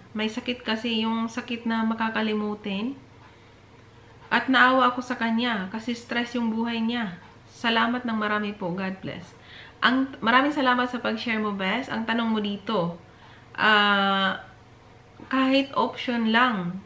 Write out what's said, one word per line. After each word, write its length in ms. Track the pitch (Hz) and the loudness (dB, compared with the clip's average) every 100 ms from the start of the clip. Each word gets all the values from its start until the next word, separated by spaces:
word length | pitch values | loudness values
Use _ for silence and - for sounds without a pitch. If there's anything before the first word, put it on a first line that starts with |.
| - | -10
May 160 | 214 214 | -4 -4
sakit 320 | 233 247 247 | -4 -6 -6
kasi, 400 | - 220 233 226 | -4 -4 -2 -2
yung 240 | 226 226 226 | 0 -2 -4
sakit 400 | - 240 233 233 | -6 -8 -6 -2
na 160 | 226 | 0
makakalimutin. 1120 | 220 226 226 220 220 214 208 208 208 196 233 277 - - - - - - - - - - - - - | 0 0 -2 -2 -2 -2 -2 -6 -6 -4 -4 -8 -14 -20 -20 -20 -20 -20 -20 -20 -20 -20 -20 -20 -2
At 240 | 233 240 | 0 2
naawa 400 | 254 254 262 247 | 4 6 6 4
ako 80 | 247 | 2
sa 160 | 247 247 | -6 -4
kanya 560 | 226 226 247 214 185 | -2 0 0 -2 -4
kasi 240 | 220 247 240 | -8 -6 -6
stress 400 | - 240 233 247 | -4 -4 -4 -2
yung 160 | 226 | -2
buhay 320 | 220 233 233 | 0 -2 -2
niya. 320 | 226 240 214 170 - - - | -2 -2 -4 -8 -16 -20 -20
Salamat 560 | - 240 226 233 247 | -4 0 2 2 0
ng 80 | 247 | -2
marami 400 | 220 208 208 208 | -2 0 0 -2
po. 160 | 208 180 180 | -4 -4 -2
God 240 | 190 190 | -4 -6
bless." 240 | - - - - - - - - | -8 -10 -12 -20 -20 -20 -18 -2
Ang, 320 | 233 262 269 - | 2 2 0 -2
maraming 320 | 214 247 285 | 2 4 4
salamat 320 | 302 254 247 | 2 2 2
sa 160 | 247 240 | 0 -2
pag-share 400 | 220 226 247 220 | -4 -4 -2 -2
mo, 160 | 214 196 | -2 -2
best. 320 | 190 233 - | -2 -2 -2
Ang 160 | 220 | -4
tanong 240 | 226 233 226 | -2 0 0
mo 80 | 220 | 0
dito, 640 | 208 202 - 208 170 170 - - - - - - | 0 -4 -2 0 0 -4 -14 -20 -20 -20 -14 0
ah, 800 | 208 208 208 202 196 196 190 - - - - - - - - - - | 4 6 6 4 4 2 2 -2 -8 -20 -20 -20 -20 -20 -20 -20 -4
kahit 400 | 262 262 269 269 | 0 4 4 2
option 560 | - 247 - - 233 220 | 0 0 -2 -4 -2 2
lang, 480 | 226 254 214 175 190 | 4 4 2 -4 -6